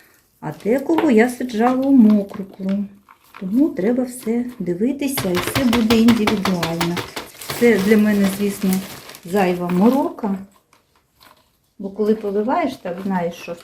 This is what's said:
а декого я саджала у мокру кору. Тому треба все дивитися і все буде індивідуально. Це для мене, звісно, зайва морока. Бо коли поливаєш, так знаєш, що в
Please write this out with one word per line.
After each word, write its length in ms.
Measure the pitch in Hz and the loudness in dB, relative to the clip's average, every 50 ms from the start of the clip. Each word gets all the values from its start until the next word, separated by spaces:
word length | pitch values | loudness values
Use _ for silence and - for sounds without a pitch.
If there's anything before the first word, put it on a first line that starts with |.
| _ _ _ _ _ _ _ _ | _ _ _ _ _ _ _ _
а 120 | 160 151 - - - | -12 -12 -12 -6 -2
декого 480 | 202 247 - - - 330 320 330 302 | -2 -2 0 0 0 0 2 2 4
я 180 | 233 214 233 247 | 6 6 4 4
саджала 580 | - - 247 247 - 208 233 254 254 254 269 277 | 2 -4 -6 -6 -2 0 0 2 2 2 2 6
у 40 | |
мокру 540 | 277 254 214 208 214 202 196 - - - 190 - - - | 6 8 8 8 6 4 2 -2 -8 -12 -12 -12 -12 -10
кору. 280 | 190 190 196 202 202 196 - - _ _ - _ _ _ - - | -6 -4 -4 -4 -4 -6 -10 -18 _ _ -20 _ _ _ -16 -12
Тому 300 | 196 185 208 262 311 339 | -8 -2 0 2 2 2
треба 340 | - - 180 226 247 254 247 | 0 -2 -2 0 0 0 -2
все 420 | - - - - 214 233 240 247 - - - | -4 -8 -8 -6 -4 -2 -2 -4 -6 -8 -8
дивитися 720 | 180 180 175 180 220 269 277 277 285 262 - - - 185 | -6 -6 -2 -2 -2 -2 -2 -2 -4 -4 -4 -4 -2 -2
і 60 | 175 180 | -2 -2
все 280 | - - - 262 277 | -4 -4 -4 -2 0
буде 320 | 240 226 240 220 220 233 220 | 2 2 2 2 4 4 4
індивідуально. 1000 | 226 240 220 208 214 214 220 190 185 190 185 170 165 165 170 170 170 170 175 175 - - - - - - - - - - - - 240 | 6 4 4 4 2 0 0 0 -2 -2 -2 -2 -2 -4 -4 -4 -4 -4 -4 -6 -8 -10 -14 -16 -16 -16 -18 -18 -12 -10 -4 2 2
Це 140 | 240 214 190 | 4 4 4
для 200 | 190 208 220 208 | 2 4 4 4
мене, 300 | 208 214 208 202 196 190 190 202 | 4 2 2 2 0 0 0 -2
звісно, 340 | 202 202 196 - - 190 190 190 - - - - - - - - - | -4 -4 -4 -4 -2 -2 -2 -2 -4 -8 -14 -18 -20 -20 -20 -18 -10
зайва 440 | 175 180 208 185 180 180 175 180 175 | -4 0 0 2 0 0 -2 -4 -2
морока. 680 | 180 180 202 240 269 277 311 349 - - - 202 196 190 - - _ _ _ _ _ _ _ _ _ _ _ _ _ _ - - _ _ _ _ _ _ _ _ _ - | 0 4 4 4 4 2 0 -2 -4 -6 -6 -4 -4 -6 -8 -14 _ _ _ _ _ _ _ _ _ _ _ _ _ _ -20 -20 _ _ _ _ _ _ _ _ _ -14
Бо 100 | 196 196 | -14 -12
коли 260 | 196 - 214 208 214 | -6 -2 0 0 0
поливаєш, 580 | 214 208 202 196 208 208 247 302 349 339 - - | 0 -2 -4 -4 -2 -2 -2 -2 -2 -2 -4 -6
так 240 | - - 185 175 190 190 | -8 -10 -10 -10 -8 -6
знаєш, 320 | 196 190 180 170 170 - | -4 -2 -2 -2 -4 -6
що 180 | - - 175 175 | -8 -12 -14 -14
в 80 | - | -14